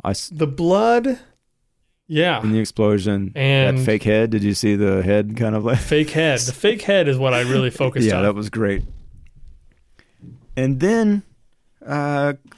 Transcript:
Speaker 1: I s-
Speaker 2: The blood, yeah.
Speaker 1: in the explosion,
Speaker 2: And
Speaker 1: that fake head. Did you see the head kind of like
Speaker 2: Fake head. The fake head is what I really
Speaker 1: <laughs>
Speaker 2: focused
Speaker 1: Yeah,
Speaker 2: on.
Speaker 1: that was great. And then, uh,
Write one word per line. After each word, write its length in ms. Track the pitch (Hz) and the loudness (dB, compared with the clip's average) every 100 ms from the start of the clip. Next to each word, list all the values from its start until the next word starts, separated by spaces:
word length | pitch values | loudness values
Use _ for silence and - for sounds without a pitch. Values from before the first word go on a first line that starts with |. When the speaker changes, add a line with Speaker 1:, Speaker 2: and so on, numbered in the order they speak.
Speaker 1:
I 60 | - | -6
s- 180 | 98 - | -6 -8
Speaker 2:
The 140 | 156 151 | -4 -4
blood, 720 | 135 170 196 226 240 254 247 - _ _ _ _ _ _ _ - | -2 0 2 2 2 0 -4 -10 _ _ _ _ _ _ _ -4
yeah. 340 | 156 175 131 | 0 0 0
Speaker 1:
in 120 | 110 | 0
the 80 | 110 | 0
explosion, 720 | 107 - 107 104 98 98 98 | -2 0 2 2 0 -2 -4
Speaker 2:
And 440 | 139 135 139 131 131 | -2 0 2 2 2
Speaker 1:
that 60 | |
fake 200 | 127 107 | 0 0
head. 260 | 107 110 113 | 2 2 2
Did 140 | 110 | 0
you 100 | 101 | 0
see 220 | 98 107 101 | 0 0 2
the 260 | 101 95 | 2 2
head 340 | 92 104 104 110 | 2 2 0 -2
kind 200 | 113 107 | -2 0
of 80 | |
like 140 | 113 120 | 0 -2
Speaker 2:
Fake 300 | - 151 151 | 0 0 0
head. 280 | 156 160 123 | 0 0 0
The 140 | 123 | -4
fake 300 | - 208 226 | -2 -2 0
head 260 | - 196 151 | 0 2 2
is 100 | 131 | 0
what 160 | 135 | 2
I 60 | 123 | 0
really 300 | 123 135 127 | 2 0 0
Speaker 1:
<laughs> 120 | - | 0
Speaker 2:
focused 240 | 131 127 110 | -2 2 2
Speaker 1:
Yeah, 120 | 92 | 2
Speaker 2:
on. 40 | |
Speaker 1:
that 140 | 101 101 | 0 0
was 120 | 107 | -4
great. 360 | 110 104 98 - - - - - - - - - _ _ _ _ _ 120 120 - - | -2 -2 -2 -4 -12 -20 -20 -20 -20 -20 -20 -20 _ _ _ _ _ -20 -20 -12 -4
And 220 | 131 131 | -2 0
then, 460 | 185 226 214 202 - _ _ _ _ _ | 2 2 2 0 -4 _ _ _ _ _
uh, 500 | - 143 143 143 143 135 - | -8 -4 -2 0 -2 -4 -12